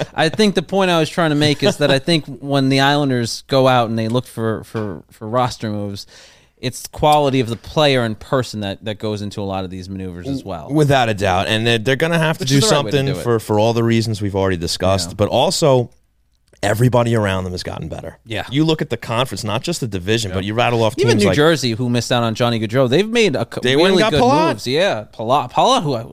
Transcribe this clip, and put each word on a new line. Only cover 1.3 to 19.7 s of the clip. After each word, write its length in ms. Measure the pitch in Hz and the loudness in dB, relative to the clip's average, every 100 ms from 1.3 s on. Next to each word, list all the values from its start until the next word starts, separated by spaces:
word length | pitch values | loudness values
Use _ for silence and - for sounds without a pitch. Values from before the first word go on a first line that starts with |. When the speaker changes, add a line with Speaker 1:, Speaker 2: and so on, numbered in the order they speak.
| 147 | 2
Speaker 1:
make 260 | 151 143 | 2 2
is 140 | 135 - | 0 2
that 140 | 143 | 2
I 80 | 135 | 2
think 260 | 170 165 | 2 0
when 460 | - 127 139 139 135 | -2 -10 -2 0 2
the 100 | 135 | 4
Islanders 640 | 139 147 139 123 113 - - | 4 2 2 0 -2 -6 -2
go 200 | 139 131 | 2 4
out 220 | 127 113 | 4 2
and 80 | 113 | -2
they 100 | 113 | -2
look 160 | 127 - | -2 -4
for, 380 | - 113 101 | -4 -4 -4
for, 400 | - 113 104 78 - | -6 -8 -6 -8 -16
for 180 | - 107 | -16 -4
roster 420 | 123 123 - 110 | -2 -2 -4 -6
moves, 360 | 104 101 101 - - - - _ _ | -6 -6 -10 -14 -20 -20 -20 _ _
it's 280 | 123 - | -8 -8
the 40 | - | -14
quality 520 | - 151 151 139 131 | -2 2 4 4 2
of 100 | 113 | -2
the 60 | 113 | -6
player 460 | - 160 147 131 | -4 0 2 2
and 160 | 113 104 | 0 -4
person 420 | - 135 117 107 | -2 -2 -2 -6
that, 220 | 101 95 107 | -8 -8 -8
that 120 | 98 | -6
goes 220 | 107 104 | -6 -6
into 220 | 101 107 | -6 -8
a 20 | |
lot 200 | 98 95 | -6 -6
of 60 | 92 | -6
these 200 | 95 90 | -10 -10
maneuvers 360 | 95 92 87 107 | -10 -10 -10 -8
as 160 | 135 | -8
well. 280 | 98 85 73 | -8 -10 -2
Speaker 2:
Without 380 | 151 143 135 117 | 2 4 4 2
a 40 | |
doubt. 340 | 98 95 90 87 | 0 0 0 0
And 180 | 110 117 | 0 0
they're, 100 | 117 | 0
they're 200 | 117 135 | 0 0
gonna 220 | 165 165 | 0 0
have 200 | 160 160 | 0 -2
to 40 | |
Speaker 1:
Which 40 | 131 | 0
Speaker 2:
do 80 | 139 | 2
Speaker 1:
is 120 | 214 | 4
the 40 | 147 | 2
right 80 | 110 | 2
way 40 | |
to 40 | 139 | 0
Speaker 2:
something 180 | 135 | 0
Speaker 1:
do 60 | 90 | -2
it. 20 | |
Speaker 2:
for, 160 | 117 113 | 0 -2
for 220 | - 107 | 0 2
all 140 | 113 | 2
the 100 | 117 | 2
reasons 380 | 117 113 113 98 | 2 2 0 -4
we've 120 | 101 | -2
already 220 | 98 95 87 | 0 0 0
discussed. 540 | 82 - 90 95 85 | -4 -2 0 0 -2
Speaker 1:
Yeah. 40 | 85 | -2
Speaker 2:
But 120 | 101 | 0
also, 640 | 113 160 - 151 131 117 - _ _ _ _ _ _ | 2 0 2 4 4 0 -8 _ _ _ _ _ _
everybody 520 | 101 107 123 120 117 | -2 2 4 4 2
around 300 | 117 101 95 | 2 0 -2
them 80 | 92 | -4
has 100 | 90 | -8
gotten 260 | - 87 82 | -8 -10 -10
better. 300 | - - - | -10 -12 -16
Speaker 1:
Yeah. 200 | - 104 - | -12 -10 -4
Speaker 2:
You 140 | 135 | 0
look 180 | 160 156 | 2 0
at 80 | 156 | -2
the 60 | 113 | -6
conference, 480 | - 113 131 98 | -4 -4 -4 -6
not 180 | 107 113 | -6 -4
just 180 | - | -4